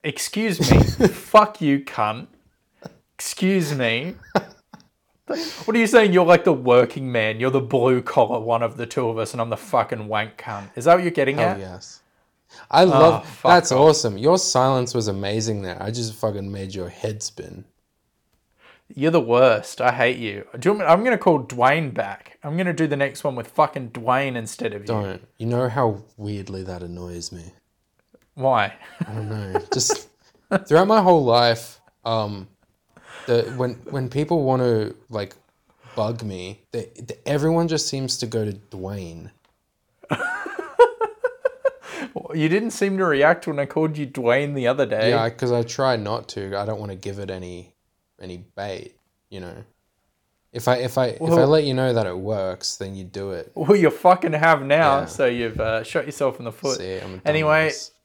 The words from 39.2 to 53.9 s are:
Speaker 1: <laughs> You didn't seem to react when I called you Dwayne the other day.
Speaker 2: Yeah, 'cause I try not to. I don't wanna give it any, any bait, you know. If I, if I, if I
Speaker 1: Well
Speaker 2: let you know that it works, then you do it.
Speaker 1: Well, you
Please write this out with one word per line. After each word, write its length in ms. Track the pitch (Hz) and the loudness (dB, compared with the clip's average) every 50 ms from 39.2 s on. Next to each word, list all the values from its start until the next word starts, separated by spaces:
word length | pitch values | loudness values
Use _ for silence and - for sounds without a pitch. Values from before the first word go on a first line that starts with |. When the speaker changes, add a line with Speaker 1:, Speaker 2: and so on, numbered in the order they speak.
| - 101 _ _ _ _ _ _ _ _ _ _ _ _ _ _ - _ | -18 -20 _ _ _ _ _ _ _ _ _ _ _ _ _ _ -8 _
Speaker 1:
<laughs> 100 | - - 719 719 740 403 403 - - - 330 311 277 - 466 466 466 - 466 415 - _ - 480 - - - 539 - - _ 539 - - - - - 359 285 247 - - - - 151 | -6 -6 -4 -8 -8 -8 -10 -10 -12 -12 -12 -10 4 4 4 4 4 -4 -6 -6 -6 _ -8 -8 -8 -4 -6 -6 -6 -4 _ -6 -6 -6 -20 -16 -12 -12 -12 -12 -12 -14 -12 -8 -4
You 140 | 160 151 156 | -2 0 0
didn't 220 | 175 208 220 226 | 0 0 -2 -4
seem 260 | - - 202 196 190 190 | -4 -4 -2 -2 0 0
to 60 | 190 | 0
react 420 | 170 147 135 143 156 170 170 - | 0 2 4 4 4 4 2 -2
when 120 | - 151 143 | -6 -4 -4
I 80 | 143 | -4
called 300 | 139 - 165 156 156 151 | -4 -2 -2 -2 -2 -2
you 100 | 151 147 | -6 -8
Dwayne 480 | 127 - 135 120 117 120 135 147 143 143 | -8 -8 -2 0 2 2 2 0 -2 -4
the 120 | 139 123 | -2 0
other 200 | 117 135 143 135 | 0 2 2 0
day. 240 | 107 104 110 110 113 | 0 0 0 2 2
Speaker 2:
Yeah, 180 | 120 117 113 117 | 2 2 0 -2
'cause 220 | 117 - 131 123 | -4 -4 -2 0
I 100 | 120 120 | 0 0
try 340 | 117 120 - - 135 131 127 | -2 -4 -4 -2 0 0 0
not 320 | 113 104 104 110 117 107 - | 0 -2 -4 -6 -6 -8 -10
to. 280 | - 107 98 95 98 98 | -10 -10 -8 -6 -6 -6
I 60 | 101 | -4
don't 160 | 107 110 101 | -6 -6 -8
wanna 160 | 107 101 95 | -8 -12 -12
give 220 | 92 - 101 98 101 | -10 -10 -12 -10 -10
it 120 | 101 95 | -10 -10
any, 440 | 95 92 90 90 90 90 90 _ _ _ _ _ _ _ _ _ _ _ | -10 -10 -12 -12 -14 -16 -18 _ _ _ _ _ _ _ _ _ _ _
any 180 | 92 92 90 87 | -16 -16 -16 -16
bait, 580 | 90 _ _ - 98 104 95 87 - - _ _ _ _ _ _ _ _ | -18 _ _ -12 -10 -10 -10 -10 -12 -16 _ _ _ _ _ _ _ _
you 80 | 101 95 | -16 -16
know. 240 | 92 87 87 85 - _ _ _ _ _ _ _ _ _ _ _ _ _ _ _ _ _ | -14 -14 -16 -18 -20 _ _ _ _ _ _ _ _ _ _ _ _ _ _ _ _ _
If 140 | - 120 - | -14 -4 0
I, 100 | 127 127 123 | 0 0 2
if 200 | 127 123 - 131 | 0 -2 0 0
I, 80 | 127 117 | 0 0
if 120 | - - | -2 -4
I 20 | 160 | 0
Speaker 1:
Well 220 | 165 165 165 147 | 2 4 4 6
Speaker 2:
let 180 | 139 151 156 147 | 6 4 4 4
you 100 | 139 131 | 2 0
know 180 | 131 131 127 | 0 0 2
that 140 | 120 117 107 | 2 0 0
it 100 | 92 90 92 | -2 -4 -6
works, 580 | 95 104 110 101 95 92 90 92 - - - | -6 -4 -4 -4 -4 -4 -6 -6 -8 -10 -8
then 180 | - 98 95 98 | -8 -10 -10 -10
you 80 | 95 92 | -12 -14
do 260 | 90 - 101 98 98 | -12 -10 -10 -8 -8
it. 200 | 92 85 - - _ | -8 -10 -10 -12 _
Speaker 1:
Well, 220 | - 156 135 208 | -4 4 4 6
you 120 | 202 170 147 | 6 6 4